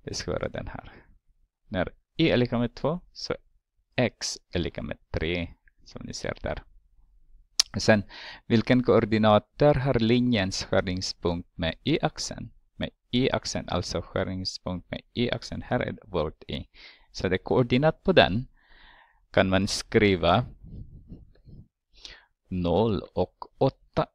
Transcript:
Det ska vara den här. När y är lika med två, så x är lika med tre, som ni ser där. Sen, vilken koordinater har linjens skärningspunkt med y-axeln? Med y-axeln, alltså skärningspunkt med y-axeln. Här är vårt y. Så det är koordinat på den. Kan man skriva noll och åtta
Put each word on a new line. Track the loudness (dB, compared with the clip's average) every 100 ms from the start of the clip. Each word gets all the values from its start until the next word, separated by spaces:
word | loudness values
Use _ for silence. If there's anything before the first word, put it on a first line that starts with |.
Det | -8
ska | -8 -4
vara | -4 -4
den | -8 -10
här. | -12 -16 -20 _ _ _ _ _ _ _
När | -4 -4 -6 _ -2
y | 2
är | 2
lika | 2 0
med | -4 -2
två, | -4 -4 -10
så | -16 -10 -10 _ _ _ _ _ 0
x | 0 _ -10 -10 _
är | -4
lika | -4 -6
med | -10 -10 _
tre, | -4 -2 -2 -6 -10 _ _ -20
som | -16 -14
ni |
ser | -8 -8 -6
där. | -6 -8 -10 -20 _ _ _ _ _ -20 _ _ -6 -2
Sen, | 2 2 2 -14 -18 -20 _
vilken | 0 2 2
koordinater | 4 4 4 2 6 4 2 2 4 4
har | 2 2
linjens | 2 2 2 2 0 -4
skärningspunkt | 0 0 0 -4 -6 -4 -2 -2 -6 -4
med | -4 -4
y-axeln? | -2 0 -2 -4 -12 -10 -14 -16 _ _
Med | -10 _ _
y-axeln, | 0 2 0 -4 -8 -4
alltså | -4 -4 -6
skärningspunkt | -4 -4 -4 -6 -8 -8 -10 -10 -10
med | -14 _
y-axeln. | -4 -2 -2 -6 -12
Här | -4 -4
är | -4 -8
vårt | -6 -2 -2 -6 -10
y. | -10 -10 -20 -20 -20 _
Så | -6 -2
det | -2
är |
koordinat | 0 0 2 2 2 0
på | 4
den. | 6 6 2 -4 _ _ -20 -20 -20 _ _ _
Kan | 2 4
man | 2 0
skriva | -4 0 2 4 4 4 2 2 -12 -18 -16 -16 -20 -20 -20 -20 _ -20 -20 -20 _ _ _ -20 -20 _ _ _
noll | -4 2 2 2 0 -4
och | -4 -4 _ -20 _
åtta | -2 -2 _ -4 -4